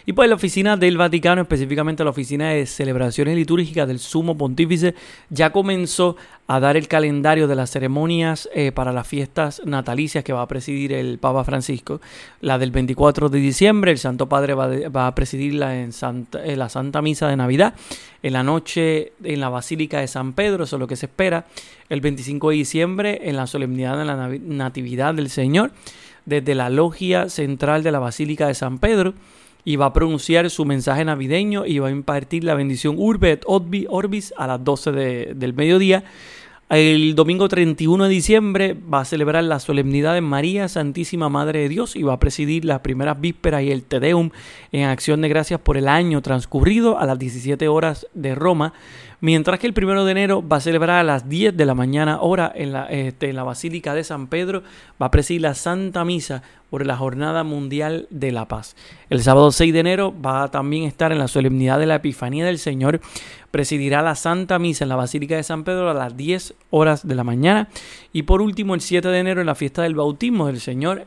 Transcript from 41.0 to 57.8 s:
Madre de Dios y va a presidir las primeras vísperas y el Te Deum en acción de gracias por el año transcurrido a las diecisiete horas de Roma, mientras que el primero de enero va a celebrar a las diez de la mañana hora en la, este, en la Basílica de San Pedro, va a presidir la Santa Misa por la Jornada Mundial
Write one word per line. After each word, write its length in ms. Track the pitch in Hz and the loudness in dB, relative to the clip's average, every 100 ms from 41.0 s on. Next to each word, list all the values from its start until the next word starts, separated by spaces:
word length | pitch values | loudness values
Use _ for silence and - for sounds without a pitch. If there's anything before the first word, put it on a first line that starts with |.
| 165 175 151 | -4 -2 -2
Madre 320 | 143 151 156 | 0 0 0
de 100 | 143 | 0
Dios 280 | 165 240 - | -2 -4 -2
y 60 | |
va 100 | 147 | 0
a 60 | 127 | 0
presidir 440 | 151 - 147 160 | 0 -2 -2 -2
las 160 | 160 139 | 0 -2
primeras 400 | - 127 143 143 | -2 -2 -2 -2
vísperas 420 | 165 170 170 151 | -4 -2 -2 0
y 80 | 139 | 0
el 120 | 135 | -2
Te 160 | 120 135 | -2 0
Deum 300 | 139 175 165 - - - - | 2 2 2 -4 -20 -20 -6
en 140 | 147 139 | -2 0
acción 340 | 127 - 151 | 0 0 2
de 80 | 156 | 2
gracias 320 | 156 151 170 | 0 0 -2
por 160 | - 135 | 0 0
el 140 | 135 | 4
año 320 | 151 175 151 | 4 4 2
transcurrido 760 | 131 131 - 139 147 214 233 214 | 0 -2 0 2 4 6 4 2
a 80 | 139 | 0
las 140 | 131 | -2
diecisiete 480 | 127 123 123 139 156 | -4 -6 -4 0 2
horas 400 | 151 160 151 - | 2 2 -2 -10
de 220 | - 135 131 | -8 -6 0
Roma, 360 | 165 170 156 - - - - - | 2 2 0 -4 -20 -20 -20 -4
mientras 400 | 160 160 156 180 | 2 4 4 0
que 80 | 240 | 0
el 60 | |
primero 320 | 214 190 196 190 | 0 2 2 2
de 80 | |
enero 340 | 190 196 196 165 | 2 2 2 2
va 100 | 151 | 0
a 40 | |
celebrar 380 | 147 165 165 175 | 2 2 4 4
a 40 | |
las 240 | 165 139 127 | 4 0 -2
diez 280 | 160 214 175 | 0 2 4
de 80 | 143 | 2
la 100 | 127 | 4
mañana 460 | 127 143 156 151 | 0 2 0 2
hora 280 | 170 185 165 - | 2 2 0 -4
en 160 | 147 | -6
la, 140 | 135 135 | -6 -6
este, 440 | 143 131 131 147 | -4 -6 -4 -6
en 60 | 131 | -4
la 80 | |
Basílica 500 | 127 123 170 165 156 | -6 -6 -8 -8 -6
de 120 | 147 156 | -6 -6
San 220 | 151 131 | -8 -6
Pedro, 360 | 160 180 190 190 - - - | -4 -4 -6 -8 -20 -18 -6
va 80 | 131 | 0
a 40 | |
presidir 300 | - - 170 | 0 0 -2
la 140 | 160 139 | -2 -2
Santa 500 | - 180 190 185 170 | -4 -4 -4 -4 -2
Misa 360 | 175 - 131 - - - | -4 -6 -10 -12 -20 -10
por 160 | - 139 | -6 -4
la 100 | 127 | -2
Jornada 480 | 135 127 147 165 | -4 -4 -4 -2
Mundial 640 | 160 147 139 143 | -4 -6 -6 -4